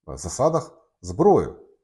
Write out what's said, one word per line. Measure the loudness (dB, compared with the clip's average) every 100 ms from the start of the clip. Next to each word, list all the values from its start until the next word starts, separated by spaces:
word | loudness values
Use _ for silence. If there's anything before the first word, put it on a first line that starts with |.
| -16
е, | -12
засадах | -10 -2 0 0 -4 -16 _ _
зброю, | -10 2 4 4 2 -8 -20 _